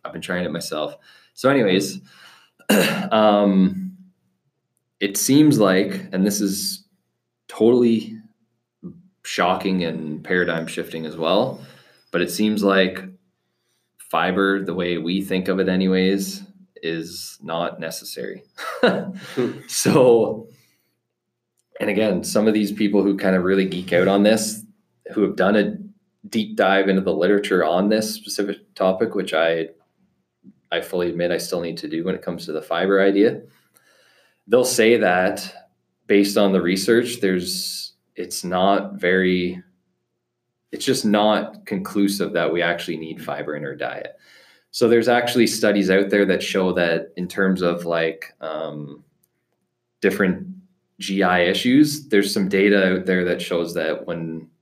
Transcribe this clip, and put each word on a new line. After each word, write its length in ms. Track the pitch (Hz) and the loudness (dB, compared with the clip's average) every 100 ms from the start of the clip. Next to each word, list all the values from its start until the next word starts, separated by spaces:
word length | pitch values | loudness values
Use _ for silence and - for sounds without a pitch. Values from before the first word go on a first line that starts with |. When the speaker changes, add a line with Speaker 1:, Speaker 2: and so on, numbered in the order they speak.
Speaker 1:
I've 120 | - | -14
been 80 | 85 | -14
trying 240 | 82 90 87 | -6 -4 -4
it 40 | |
myself. 460 | 78 - 76 73 - _ - _ | -6 -6 -6 -6 -8 _ -20 _
So 160 | - 131 | 0 2
anyways, 500 | 139 104 92 98 - - - - - _ _ - | 4 4 2 0 -8 -16 -20 -20 -20 _ _ 0
<clears throat> 400 | 208 175 - 95 | 2 2 -2 0
um, 840 | 110 107 104 101 95 92 - - - - _ _ _ _ _ _ _ _ _ | 4 4 4 4 4 4 0 -10 -12 -20 _ _ _ _ _ _ _ _ _
it 200 | 104 - | -6 -2
seems 400 | 123 139 151 117 | 2 6 6 6
like, 460 | 101 92 101 95 - | 6 4 2 -4 -6
and 140 | 92 101 | 0 0
this 140 | 98 | 2
is 440 | 101 95 - - _ _ _ _ _ _ _ | -2 -2 -6 -10 _ _ _ _ _ _ _
totally 680 | - 113 123 120 113 - - - _ _ _ _ _ - - _ _ | 2 4 6 4 2 -2 -16 -20 _ _ _ _ _ -20 -20 _ _
shocking 600 | - - 87 87 95 92 | -10 -2 0 0 0 -2
and 400 | 82 80 78 78 | -2 -6 -8 -10
paradigm 420 | - 90 87 82 80 | -2 0 0 -2 -6
shifting 380 | - 80 80 | -10 -10 -10
as 120 | 80 82 | -10 -6
well, 420 | 80 95 120 - - - _ _ _ | 0 0 0 -6 -18 -20 _ _ _
but 100 | 90 | -4
it 80 | 87 | -4
seems 340 | - 107 104 | -2 -2 0
like 380 | 98 95 92 - - - _ _ _ _ _ _ _ _ | 2 2 0 -2 -16 -20 _ _ _ _ _ _ _ _
fiber, 680 | - 82 90 92 98 98 | -4 -2 0 0 0 0
the 100 | 92 | -4
way 220 | 85 87 87 | -4 -4 -4
we 240 | 85 95 | -2 -4
think 280 | 98 95 92 | -2 -4 -2
of 120 | 95 | -2
it 80 | 95 | 0
anyways, 760 | 92 95 92 92 98 - - - _ _ - | 0 2 2 2 0 -4 -10 -16 _ _ -12
is 560 | 82 82 82 - - - | -8 -6 -8 -12 -16 -16
not 360 | 78 82 85 - | -8 -4 -4 -6
necessary. 640 | 80 - - - 55 - _ - - - | -12 -12 -14 -12 -12 -12 _ -14 -12 0
<laughs> 0 | |
Speaker 2:
Hmm. 680 | 240 - - - - - 123 - - | 0 0 -6 -12 -10 -4 -4 -6 -10
Speaker 1:
So, 800 | - - - 127 117 107 - - _ _ _ _ _ _ _ _ _ _ _ _ - | -2 2 6 6 6 4 -4 -12 _ _ _ _ _ _ _ _ _ _ _ _ -8
and 100 | 107 | -4
again, 340 | 98 110 90 | 0 0 -2
some 220 | - 110 110 | -2 0 2
of 60 | |
these 180 | 107 101 | 2 -2
people 300 | 101 104 101 | 0 0 2
who 140 | 98 95 | 2 0
kind 200 | 98 92 | 0 2
of 60 | |
really 200 | 90 98 | 2 2
geek 280 | 95 87 90 | 0 -4 0
out 160 | 87 92 | 2 4
on 140 | 101 | 4
this, 420 | 101 110 - - - _ _ _ - | 4 4 0 -8 -16 _ _ _ -8
who 100 | - | -2
have 140 | 98 - | 0 2
done 200 | 92 107 | 2 2
a 200 | 101 - - _ _ _ 101 | 0 -4 -14 _ _ _ -6
deep 280 | 110 107 107 | -4 -4 0
dive 320 | 98 98 98 | 2 4 2
into 120 | 95 | 0
the 100 | 95 | 0
literature 500 | 78 90 101 101 92 | 0 2 2 2 0
on 240 | 78 87 104 | 2 2 2
this 240 | 110 107 | 0 -2
specific 640 | - - - 98 98 _ | -8 -10 -6 -4 -6 _
topic, 400 | - 95 92 90 | -2 0 0 -2
which 180 | 101 92 | -2 -4
I 360 | 80 82 82 80 _ _ _ _ _ _ _ - _ _ | 0 0 0 -4 _ _ _ _ _ _ _ -20 _ _
I 80 | 85 | -6
fully 280 | - 90 87 | -4 -4 -4
admit 240 | 85 87 | -2 -2
I 60 | 85 | -2
still 220 | - 90 | -4 -6
need 180 | 85 85 | -6 -8
to 100 | 76 | -8
do 160 | 80 | -6
when 100 | 87 | -4
it 80 | 95 | -6
comes 240 | - 82 85 | -8 -10 -8
to 60 | |
the 100 | 78 | -8
fiber 380 | - 85 92 98 | -6 -2 2 4
idea. 420 | 98 98 113 - - _ _ _ _ _ _ _ _ _ - | 4 4 2 0 -14 _ _ _ _ _ _ _ _ _ 2
They'll 180 | 123 | 2
say 320 | 123 - 110 117 | 2 4 4 6
that 680 | 101 90 92 101 - - - _ _ _ - | 4 2 0 -2 -10 -18 -20 _ _ _ 2
based 300 | 104 101 104 | 4 4 2
on 160 | 101 | 2
the 100 | 95 | 2
research, 580 | 85 95 - 117 120 - | 0 -2 2 2 2 -2
there's, 720 | 98 92 87 95 - - - _ _ - | -2 -2 -4 -8 -8 -10 -14 _ _ -14
it's 280 | 90 - | -10 -10
not 500 | 92 90 95 101 101 | -6 0 2 2 -2
very, 680 | 98 90 92 92 90 87 180 - _ _ _ _ _ _ _ _ _ _ | -4 0 2 2 0 -2 -8 -16 _ _ _ _ _ _ _ _ _ _
it's 120 | - | -8
just 200 | - 127 | -2 0
not 640 | 107 104 107 104 - - - | 2 2 4 2 -2 -12 -8
conclusive 640 | 98 95 104 98 98 82 | -8 -4 0 0 0 -4
that 200 | 85 82 | -2 -2
we 100 | 85 | 0
actually 340 | 85 85 - 80 | -2 -2 -6 -8
need 260 | 80 82 | -10 -12
fiber 340 | 80 73 - 73 | -10 -8 -8 -8
in 80 | |
our 100 | 69 | -10
diet. 420 | 69 64 - - - _ - _ _ _ | -8 -10 -8 -14 -18 _ -20 _ _ _
So 160 | - 117 | 0 4
there's 200 | 117 113 | 4 4
actually 400 | 120 120 127 110 | 2 2 2 2
studies 420 | - 110 101 95 | 2 2 2 4
out 200 | 95 98 | 2 2
there 140 | 101 98 | 2 2
that 160 | 87 | 0
show 300 | - 98 92 | 0 -2 0
that 380 | 90 85 82 80 - | 0 0 0 -4 -10
in 100 | 90 | -8
terms 340 | - 95 90 | -2 0 2
of, 220 | 87 85 | 0 -2
like, 500 | 85 82 82 80 - _ | -4 -2 -2 -4 -16 _
um, 600 | 80 78 80 76 73 - _ _ _ _ _ _ _ _ _ _ | -8 -8 -8 -10 -14 -16 _ _ _ _ _ _ _ _ _ _
different 460 | 98 - 95 90 - - _ _ _ _ | -2 2 0 0 -6 -16 _ _ _ _
G 220 | - 98 | -6 0
I 180 | 90 90 | 2 2
issues, 680 | 85 82 123 135 151 - - | 2 0 2 4 4 0 0
there's 240 | 101 101 | 2 2
some 160 | 110 95 | 0 0
data 460 | 98 101 101 95 | 2 4 4 2
out 120 | 92 90 | 0 0
there 180 | 92 | 0
that 180 | 90 87 | 0 -4
shows 320 | - 87 85 | -4 -4 -4
that 320 | 85 80 76 - | -4 -4 -4 -6
when 420 | 85 82 82 80 _ | -8 -8 -10 -14 _